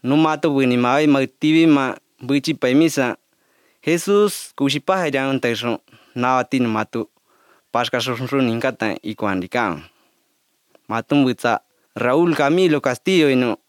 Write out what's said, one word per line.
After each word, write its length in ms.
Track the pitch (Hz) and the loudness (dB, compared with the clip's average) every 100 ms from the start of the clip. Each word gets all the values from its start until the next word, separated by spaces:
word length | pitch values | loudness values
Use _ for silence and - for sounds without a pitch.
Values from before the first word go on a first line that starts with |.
no 160 | 123 147 | 0 2
matu 320 | 160 151 160 | 2 2 0
buni 280 | 139 131 123 | 2 2 2
maui, 280 | 123 139 | 2 2
mai 220 | 151 139 131 | 2 2 0
tibi 400 | _ 151 160 165 | _ 0 4 4
ma 280 | 143 131 - _ _ | 4 0 -6 _ _
buichi 340 | 127 143 139 | -4 -2 -2
paimisa. 640 | 147 123 135 160 143 127 - _ _ _ _ _ _ | -2 2 4 2 2 -2 -4 _ _ _ _ _ _
Jesús 720 | - 170 190 202 208 - - | -2 -2 2 2 2 -2 -14
kushipaja 520 | - 139 143 - 190 165 | -4 -2 -2 -2 -2 -2
ya 160 | 135 135 | -2 -2
un 100 | 135 | -2
taizón, 380 | 120 113 117 110 _ _ _ | -2 -4 -4 -6 _ _ _
na 240 | 123 123 127 | -4 0 0
ati 200 | 120 131 | 0 -2
no 100 | 117 | 0
matu. 400 | 110 110 117 - _ _ _ _ _ _ | -2 -4 -8 -10 _ _ _ _ _ _
Paska 300 | 117 120 123 | -4 -2 -4
shonshon 440 | 123 120 131 139 | -4 -6 -4 -2
ninkata 520 | 127 117 131 120 110 - | 0 0 -4 -4 -6 -6
ikuandikan. 800 | 98 107 107 92 90 123 110 78 78 _ _ _ _ _ _ _ _ _ - | -10 -8 -4 -4 -4 -4 -4 -6 -14 _ _ _ _ _ _ _ _ _ -8
Matun 360 | 113 - 147 | -8 0 2
butsa 380 | 131 120 120 110 _ _ _ | 2 0 -2 -2 _ _ _
Raúl 400 | - 123 139 175 | -4 0 2 2
Camilo 460 | 156 143 170 185 147 | 2 2 2 2 2
Castillo 480 | 131 123 - 185 147 | 0 -2 0 2 4
ino 300 | 131 123 104 | 2 0 -4